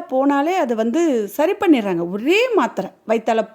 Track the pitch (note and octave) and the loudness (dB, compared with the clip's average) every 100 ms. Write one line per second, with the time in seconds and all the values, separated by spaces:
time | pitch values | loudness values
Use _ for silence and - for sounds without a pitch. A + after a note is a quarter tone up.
0 | E4+ C4 C#4 C#4+ D4 F#4 C#4 A3+ A3+ C#4 | 0 0 2 2 0 0 0 0 0 0
1 | E4+ A#3+ G3+ - D#4 G4+ G4+ C#4+ G3+ E3+ | 2 0 -2 -2 -2 0 2 2 2 -2
2 | E3+ G3 B3 G4 B4+ G#4+ A#3+ - C#3 - | -4 -4 0 2 2 2 0 -4 -8 -10
3 | - A3+ A3+ A3 A3 | -4 -2 0 -2 -2